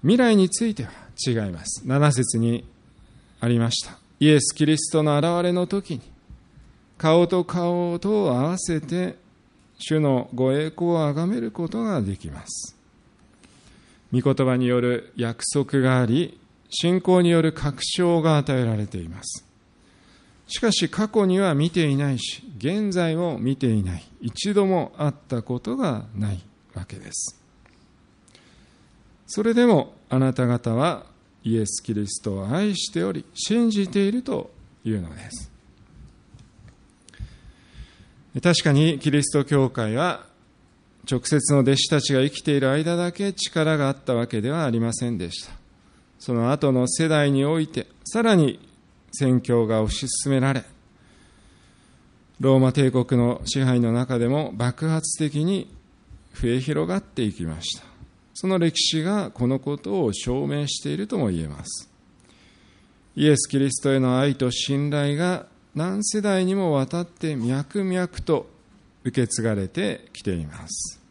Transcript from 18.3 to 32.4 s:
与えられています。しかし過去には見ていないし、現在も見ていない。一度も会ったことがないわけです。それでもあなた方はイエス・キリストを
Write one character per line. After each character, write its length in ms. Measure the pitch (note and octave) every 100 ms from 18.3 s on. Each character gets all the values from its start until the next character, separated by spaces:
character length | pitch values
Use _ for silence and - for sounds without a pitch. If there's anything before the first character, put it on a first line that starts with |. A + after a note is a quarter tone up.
| D3+
与 200 | C#3 C3
え 80 | A#2
ら 100 | A2
れ 120 | G#2
て 100 | F#2+
い 100 | E2
ま 140 | F2+
す。 220 | - - _ _ _ _ _ _ _ - _ _ _
し 120 | -
か 120 | A#3
し 180 | - D#3+
過 200 | - G#3+
去 160 | A3 G3
に 140 | F#3
は 140 | G3 C#3
見 140 | D#3+
て 180 | E3+ D#3
い 100 | C#3
な 140 | C#3+
い 80 | C3
し、 240 | - - C4+ B2+
現 360 | A#2 G3 G#3
在 220 | F3+ E3+ D#3+
も 220 | F3 C3+
見 180 | A#2+ C3+
て 100 | B2+
い 120 | A2
な 140 | F#2 F2
い。 60 | - -
一 320 | A#2 - G3
度 120 | G#3 G3
も 280 | F#3 D3 -
会 120 | D3+
っ 40 | - _
た 140 | B2
こ 180 | A2 B2
と 160 | - C4
が 300 | A3 A2 G#2+ G#2+
な 160 | G#2
い 80 | F#2 - _ _
わ 120 | - F2+
け 100 | G2
で 160 | -
す。 260 | - - - _ _ - _ _ _ _ _ _ - _ - _ _ _ _ _ _ _
そ 160 | -
れ 100 | G#3+
で 120 | A#3 A#3+
も 280 | F3+ A#2+ - _
あ 80 | C3
な 140 | C3
た 140 | B2+ B2
方 260 | A#2+ A#2
は 320 | A2+ D#3 C#3 - _ _ _
イ 140 | A2 A2+
エ 80 | G#2
ス・ 180 | -
キ 100 | -
リ 140 | G#2 G2+
ス 140 | -
ト 120 | -
を 140 | G2